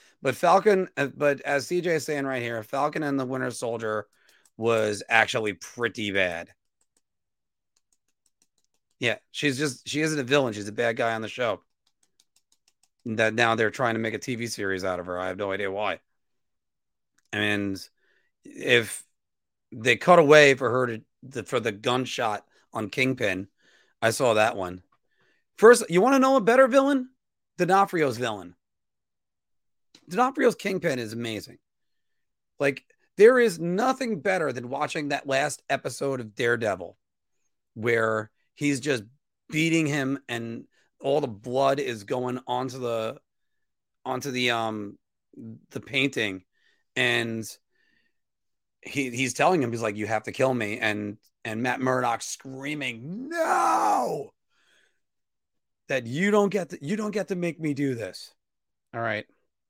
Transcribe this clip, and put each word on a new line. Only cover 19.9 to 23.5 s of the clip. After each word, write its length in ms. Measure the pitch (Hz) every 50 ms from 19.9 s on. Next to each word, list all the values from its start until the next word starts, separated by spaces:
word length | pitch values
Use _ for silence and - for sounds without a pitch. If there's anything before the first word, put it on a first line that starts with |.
| 117
cut 240 | - - 180 180 175
away 360 | 156 139 151 151 147 139 135
for 140 | 127 135 117
her 180 | 117 127 127 120
to, 140 | 113 107 - _ _ _ -
the, 200 | 127 135 123 104
for 160 | - 139 123
the 120 | 113 117
gunshot 720 | 101 101 110 127 123 127 127 123 - - 120 110 104 101 - _ _ _ _ _ -
on 160 | 117 110 95
Kingpin, 580 | - - 131 131 131 127 120 101 92 92 98 -